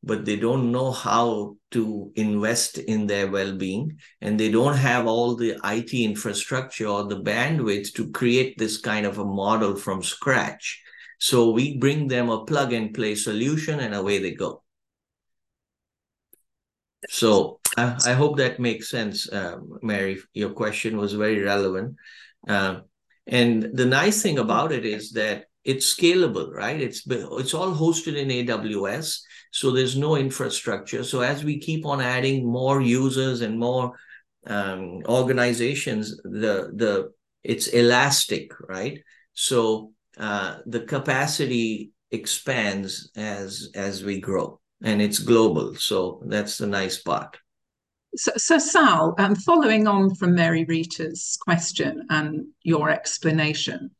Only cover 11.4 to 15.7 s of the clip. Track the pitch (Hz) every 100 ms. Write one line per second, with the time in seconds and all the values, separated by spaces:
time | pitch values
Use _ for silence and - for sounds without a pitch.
11.4 | 117 113 143 135 135 151 143 123 120 110
12.4 | 110 151 135 117 107 104 107 104 - 107
13.4 | 127 156 156 147 117 101 95 101 95 -
14.4 | 95 - _ _ _ _ _ _ _ _
15.4 | _ _ _